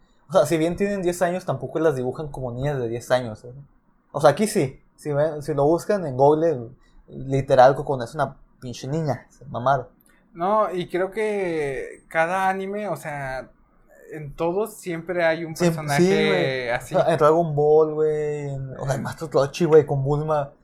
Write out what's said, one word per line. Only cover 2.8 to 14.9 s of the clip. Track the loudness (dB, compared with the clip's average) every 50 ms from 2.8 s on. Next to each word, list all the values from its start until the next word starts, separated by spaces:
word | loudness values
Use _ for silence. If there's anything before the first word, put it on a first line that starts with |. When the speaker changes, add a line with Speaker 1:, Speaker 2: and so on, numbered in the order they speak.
| -4 -4
Speaker 1:
diez | -6 -6 -2 0
años, | 0 0 0 -4 -10 -12 -16
¿eh? | -20 -18 -20 -20 _ _ _ _ _ _ _ _ _
O | -2 4
sea, | 4 4
aquí | 6 4 0
sí. | 0 0 0 -2 -2 -4 -12 _ _ _
Si | -12 -8 -4
ven, | -2 0 0 0 -2 -4
si | -6 -4
lo | 0 2 4
buscan | 4 4 2 2 -2 -2 -2 -2
en | -2 2
Google, | 4 6 6 6 6 4 0 0 -2 -6 -12 -16 -20 _ _ _ -20 -20 -18
literal, | -16 -12 -6 -2 -2 -2 2 4 8 8 8 8 8
Coco | 4 -2 -4 -4
no | -4 -4
es | -6 -4
una | -4 -4 -4 -6 -14 -20 _ _ -16
pinche | -14 -14 -12 -10 -8 -6
niña, | -4 -4 -2 -4 -4 -6 -8 _
se | _ -20 -16
mamaron. | -10 -8 -2 0 0 0 0 -2 -8 _ _ _ _ _ _ _ _
Speaker 2:
No, | -10 -4 -2 0 0 0 0 -2
y | -2 -6 -6 -4
creo | -4 -4 -4 -4
que | -4 -4 -4 -2 -2 -2 -2 -2 -2 -2 -4 -4 -4 -6 -8 -10 -14 -18 -14 -6
cada | -2 0 0 0 0 0 0 0
anime, | -2 -2 -4 -6 -8 -6 -6 -6
o | -8
sea, | -8 -8 -10 -10 -8 -8 -8 -8 -10 -10 -14 _ _ _ _ _ _ _ _ -20 -20 -20 -16
en | -14 -14 -12 -12 -6
todos | -4 -2 -2 0 -2 -4 -4 -8 -12
siempre | -10 -8